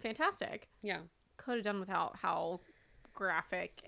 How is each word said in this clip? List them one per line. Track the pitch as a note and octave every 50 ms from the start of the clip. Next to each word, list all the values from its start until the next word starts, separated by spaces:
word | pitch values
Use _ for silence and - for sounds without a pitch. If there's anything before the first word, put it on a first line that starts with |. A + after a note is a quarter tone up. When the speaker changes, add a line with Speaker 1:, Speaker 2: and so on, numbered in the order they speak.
Speaker 1:
Fantastic. | - A3 A3+ - D#4 G4 F#4+ - - - - G#3+ - - _ -
Speaker 2:
Yeah. | - G3+ F#3 E3+ E3 E3+ - _ _ _ _
Speaker 1:
Could | - - - B3
have | A#3 G3
done | G#3 G3+ G3
without | F#3 F#3+ F#3+ E3+ E3+ - -
how | - - E3+ E3+ E3+ E3+ E3 F3+ F3 - - - - - - - - - - -
graphic | - G3 F#3 E3 D#3+ - - - F3+ F3 - - - -